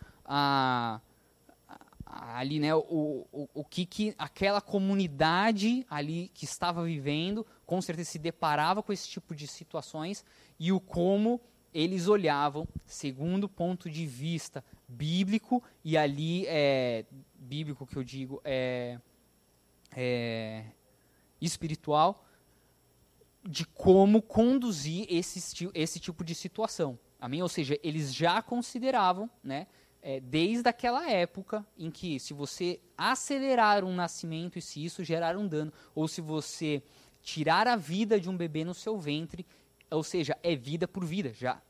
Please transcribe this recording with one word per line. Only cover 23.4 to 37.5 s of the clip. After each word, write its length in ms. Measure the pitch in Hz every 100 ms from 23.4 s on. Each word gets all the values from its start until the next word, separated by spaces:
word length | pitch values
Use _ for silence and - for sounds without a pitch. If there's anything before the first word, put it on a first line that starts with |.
de 220 | 196 147 165
como 560 | - 190 190 202 214
conduzir 840 | - - 233 269 240 165 143 170 214
esse 300 | 170 180 180
esti-, 320 | - - 175
esse 260 | 175 160 170
tipo 240 | - 160
de 120 | 165 170
situação. 640 | 185 - 170 - 151 120 _ -
Amém? 220 | 123 147
Ou 80 | 180
seja, 300 | - 135 147
eles 300 | 165 156 143
já 280 | 127 165 196
consideravam, 880 | - 240 233 240 262 247 185 180 226 -
né, 240 | 135 135 190 _ _ _
é, 180 | - 135
desde 480 | 127 151 175 233 240
aquela 420 | 233 240 254 330
época 560 | 196 170 - 185 214 208 -
em 140 | 160
que 280 | - 180 135
se 140 | -
você 480 | 147 143 - 175 175 _ -
acelerar 880 | 190 262 - 277 269 247 214 208
um 100 | 185
nascimento 640 | 180 170 - 165 160 175 170
e 40 |
se 220 | - 143
isso 200 | 165 -
gerar 340 | 170 165 170 185
um 100 | 208
dano, 240 | 151 156 - -
ou 140 | 156 156
se 140 | -
você 600 | 156 156 - - 156 147 - - - _
tirar 460 | - 160 151